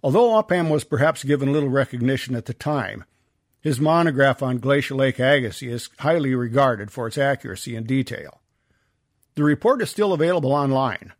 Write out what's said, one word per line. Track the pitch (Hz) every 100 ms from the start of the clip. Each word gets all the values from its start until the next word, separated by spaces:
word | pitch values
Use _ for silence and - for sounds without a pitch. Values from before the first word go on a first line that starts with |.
Although | 143 165 240
Upham | 220 - 175 165
was | 151
perhaps | - 143 135 127
given | 135 143 135
little | 147 143
recognition | 131 131 123 123 135 -
at | 123 -
the |
time, | 120 147 147 98 104 - _ _ _ _ _
his | 151 127
monograph | 151 165 165 131 139 123
on | 131 127
Glacial | 123 139 131 135
Lake | 135 123
Agassiz | 131 143 120 -
is | 123 117 - _
highly | 143 165 139
regarded | 127 120 123 135 110 104
for | - 113
its | 147
accuracy | 139 135 - 92 - 117
and | 113
detail. | 131 127 120 73 - _ _ _ _ _ _ _ _ _ -
The |
report | 147 147 226 254
is | 220
still | - 208
available | 175 165 180 135
online | 139 139 135 131 95 92 -